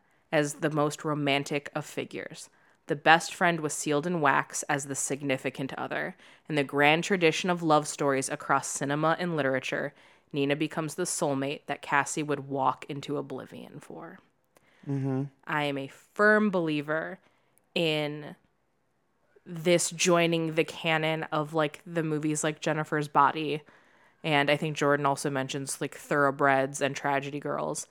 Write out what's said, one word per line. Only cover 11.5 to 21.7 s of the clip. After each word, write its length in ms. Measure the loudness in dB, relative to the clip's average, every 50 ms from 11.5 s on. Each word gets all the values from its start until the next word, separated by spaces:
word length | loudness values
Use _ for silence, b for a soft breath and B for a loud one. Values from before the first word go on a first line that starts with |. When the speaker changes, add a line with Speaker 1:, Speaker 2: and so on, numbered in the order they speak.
| -6 -8 _
Speaker 1:
that 160 | -10 -10 -10 -4
Cassie 400 | 0 2 2 2 2 -2 -4 -2
would 260 | -2 -2 -4 -4 -4
walk 360 | -4 0 0 0 0 0 -4 -10
into 300 | -10 -8 -8 -6 -6 -6
oblivion 600 | -6 -6 -8 -12 -12 -12 -16 -16 -18 -16 -18 -18
for. 400 | -16 -16 -16 -16 -16 -16 -18 -20 -20 _ _ _ _ _ _ b b b b b b -4
Speaker 2:
Mm-hmm. 360 | -4 -2 -2 0 0 -2 -2 -4 -8 _ _
Speaker 1:
I 180 | -4 -2 -2 -2
am 140 | -2 -2 -4
a 100 | -6 -10
firm 640 | -12 -18 -20 _ _ 4 6 6 6 6 6 4
believer 680 | 2 2 0 0 0 -2 -2 -2 -2 -4 -4 -6 -10 -14 _ _ _ _ _ _ _ _ _ _ -2
in 600 | 0 2 2 2 2 0 -2 -4 -8 -10 -12 -16 -18 _ _ _ _ _ _ _ _ _ _ _ _ _ _ _ _ _ _ _ _ _
this 440 | -12 -10 -2 2 4 4 4 4 0
joining 640 | -2 0 2 4 6 6 6 4 2 2 0 0 2
the 100 | 0 0
canon 600 | 0 -2 -4 0 2 2 2 2 2 0 -2 -2
of, 300 | -2 -2 -2 -2 0 0
like, 280 | 0 0 0